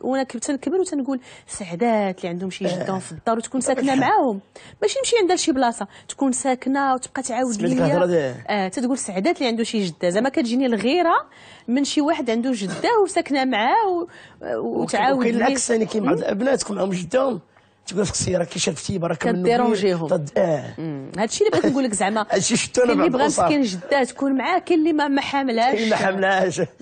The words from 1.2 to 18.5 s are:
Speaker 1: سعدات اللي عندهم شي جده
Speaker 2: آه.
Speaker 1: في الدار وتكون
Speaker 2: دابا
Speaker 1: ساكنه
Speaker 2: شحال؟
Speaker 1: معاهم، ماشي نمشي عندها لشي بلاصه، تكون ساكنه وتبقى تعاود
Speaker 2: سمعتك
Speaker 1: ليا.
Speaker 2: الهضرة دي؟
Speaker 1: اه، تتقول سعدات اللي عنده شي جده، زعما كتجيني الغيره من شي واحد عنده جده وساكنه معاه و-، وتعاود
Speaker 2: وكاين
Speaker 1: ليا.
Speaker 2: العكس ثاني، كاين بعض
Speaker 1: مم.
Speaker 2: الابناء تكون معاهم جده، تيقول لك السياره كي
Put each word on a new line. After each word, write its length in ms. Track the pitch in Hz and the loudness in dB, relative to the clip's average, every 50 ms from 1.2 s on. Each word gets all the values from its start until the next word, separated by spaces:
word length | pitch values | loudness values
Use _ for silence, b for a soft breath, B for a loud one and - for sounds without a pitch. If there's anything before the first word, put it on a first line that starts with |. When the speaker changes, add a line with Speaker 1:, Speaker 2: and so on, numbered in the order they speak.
| B B B B B - | B B B B B -18
Speaker 1:
سعدات 720 | - - 202 170 170 170 233 240 226 214 202 196 185 - | -14 -12 -10 -10 -4 -2 0 2 2 2 0 0 -2 -4
اللي 120 | - 175 | -6 -6
عندهم 200 | 170 175 185 190 | -6 -4 -6 -6
شي 160 | 175 - 196 | -6 -4 -2
جده 300 | 185 180 180 175 - 190 | -2 -2 -2 -2 -4 -4
Speaker 2:
آه. 40 | 190 | -4
Speaker 1:
في 120 | - - | -6 -8
الدار 260 | 165 160 - 226 226 226 | -14 -6 -2 -2 0 0
وتكون 240 | 226 - - 262 | -2 -4 -4 -4
Speaker 2:
دابا 120 | 240 269 262 | 0 0 0
Speaker 1:
ساكنه 140 | 262 262 277 | 0 2 2
Speaker 2:
شحال؟ 120 | 269 269 | 2 2
Speaker 1:
معاهم، 400 | 254 269 415 415 302 262 208 196 - _ B B B B B _ | 2 4 4 4 2 2 0 -4 -8 _ B B B B B _
ماشي 180 | - 415 - 539 | -2 0 0 0
نمشي 160 | 523 - - 466 | 0 2 2 2
عندها 140 | 392 330 359 | 4 4 2
لشي 160 | 330 - - | 2 2 0
بلاصه، 360 | 311 262 262 240 233 - 202 B B B B - | 2 2 2 0 0 -2 -8 B B B B -18
تكون 220 | - - 277 269 | -6 -2 0 0
ساكنه 640 | 247 - - 277 254 254 - 254 269 277 277 269 262 | 0 0 0 0 0 0 0 -2 0 0 2 2 0
وتبقى 280 | 254 254 - - 269 | 0 -2 -8 -8 -8
تعاود 300 | 262 - 240 226 262 254 226 | -6 -4 -2 -2 -2 -2 -2
Speaker 2:
سمعتك 200 | 202 214 - 254 | -2 0 0 2
Speaker 1:
ليا. 100 | 254 - | 2 2
Speaker 2:
الهضرة 200 | 151 143 170 180 | 2 2 2 2
دي؟ 280 | 175 180 165 143 131 123 120 - - | 4 2 2 2 0 -4 -8 -6 -4
Speaker 1:
اه، 180 | 208 208 190 185 | -2 -2 -2 -2
تتقول 300 | 185 - 240 247 277 254 | -2 -2 -2 -2 -2 -2
سعدات 400 | - - 190 190 196 320 349 - | -4 -6 -4 -2 0 0 0 0
اللي 100 | 285 240 | 0 -2
عنده 160 | 226 226 233 | 0 -2 -2
شي 200 | - - 220 196 | -2 -2 -2 -2
جده، 240 | 180 151 - - 175 | -2 -4 -2 -2 0
زعما 200 | 175 202 240 269 | 0 2 0 0
كتجيني 360 | 262 330 269 226 233 254 269 | 0 0 -2 0 0 0 2
الغيره 500 | 254 233 202 202 240 285 359 339 330 359 494 622 B B B B B B B B - | 2 0 0 0 2 2 2 4 4 2 2 0 B B B B B B B B -2
من 160 | 240 269 285 | 0 0 0
شي 180 | - - 302 | 0 0 0
واحد 280 | 285 294 330 311 294 233 | 2 2 0 0 0 -2
عنده 220 | 220 233 233 269 254 | -2 0 0 0 -2
جده 460 | 208 196 185 - - - - 480 453 403 | -2 -2 -6 -6 -2 0 2 4 4 2
وساكنه 420 | 330 - 359 320 - 269 277 262 | 2 2 -2 -2 0 0 0 0
معاه 420 | 262 247 202 214 262 349 453 440 381 | 0 0 0 2 2 2 2 2 2
و-، 180 | 370 349 - B B B B B B B - 85 120 | 0 -2 -4 B B B B B B B -8 -6 -4
وتعاود 640 | 113 - 233 233 - 160 165 - 208 214 262 277 262 | -4 -4 -4 -2 -2 -2 -2 0 0 2 2 2 2
Speaker 2:
وكاين 160 | 240 233 226 214 | 2 0 2 2
Speaker 1:
ليا. 100 | 226 262 | 2 2
Speaker 2:
العكس 200 | 277 254 - - | 0 0 0 0
ثاني، 180 | 233 226 220 | 0 0 0
كاين 180 | - - 220 202 | 0 -2 -2 0
بعض 120 | 262 311 | 0 0
Speaker 1:
مم. 40 | - | 0
Speaker 2:
الابناء 340 | - - 214 196 240 269 269 | 0 -2 -2 -2 0 0 0
تكون 200 | - - - 208 | 0 -2 -4 -4
معاهم 140 | - 180 196 | -2 -2 -2
جده، 480 | 190 180 180 160 - 254 269 269 233 180 - b b b b b b b _ | -2 -4 -4 -2 0 0 0 0 -2 -4 -8 b b b b b b b _
تيقول 180 | - - 185 214 | -8 -4 -2 -2
لك 80 | - | -2
السياره 320 | - - - - 185 175 170 | -2 -4 -2 0 0 0 -2
كي 160 | 170 | -2